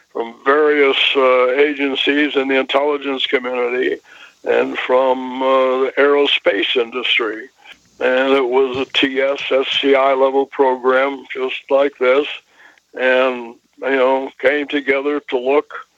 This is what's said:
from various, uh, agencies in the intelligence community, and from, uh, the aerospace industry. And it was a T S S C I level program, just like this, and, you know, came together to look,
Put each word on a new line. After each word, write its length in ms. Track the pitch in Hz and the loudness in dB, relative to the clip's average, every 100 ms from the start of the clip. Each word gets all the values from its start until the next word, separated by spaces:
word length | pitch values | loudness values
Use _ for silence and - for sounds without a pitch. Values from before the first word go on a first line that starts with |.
| _ | _
from 200 | - 117 117 131 | -10 -10 -6 0
various, 520 | 151 151 147 139 131 - 139 | 2 2 4 2 2 0 2
uh, 320 | 131 127 127 | 2 4 2
agencies 840 | 135 147 139 139 131 - 143 147 139 | 2 0 0 -4 -2 -2 0 0 0
in 100 | 135 | 0
the 100 | 135 | 0
intelligence 680 | 131 139 147 143 139 131 - | 0 0 0 -2 -4 -6 -2
community, 720 | 135 123 127 120 123 131 - - - - _ 127 | -2 -2 -4 -2 -2 -4 -6 -12 -20 -20 _ -2
and 340 | 117 131 127 | 0 0 -4
from, 640 | - 127 131 127 127 127 | 0 2 2 0 -4 -4
uh, 360 | 131 135 131 127 | 0 2 2 0
the 100 | 131 - | -2 0
aerospace 800 | 139 143 139 - 175 190 - 127 | 2 2 2 0 0 -2 -2 -2
industry. 680 | 117 123 113 - 110 110 131 _ - - _ - | -2 -4 -4 -2 -4 -8 -14 _ -20 -20 _ -6
And 320 | 127 127 135 | -2 0 2
it 160 | 139 123 | 0 2
was 300 | 131 131 127 | 2 0 -2
a 80 | 131 | -4
T 260 | 127 139 131 | -2 0 0
S 220 | 135 139 - | -2 -2 -2
S 160 | 131 135 | -2 0
C 260 | - 139 | -2 2
I 200 | 135 135 | 4 4
level 320 | 131 135 135 135 | 2 2 2 -2
program, 800 | - 135 127 131 131 139 135 131 | 0 0 2 0 2 0 -4 -10
just 380 | 135 127 - - | -8 -6 -6 -2
like 280 | 139 143 - | 0 0 0
this, 280 | 127 135 147 - - _ - _ _ - | 2 2 0 -8 -16 _ -20 _ _ -4
and, 580 | 127 127 131 123 117 120 _ _ | 0 2 2 -2 -10 -18 _ _
you 160 | 131 135 | -4 2
know, 340 | 127 135 135 - | 2 2 -4 -2
came 260 | 131 147 139 | -2 0 -2
together 520 | 147 135 139 143 147 | -4 -2 -2 -2 -4
to 180 | - 131 | -4 -4
look, 480 | 127 147 - - - | 0 0 -2 -10 -18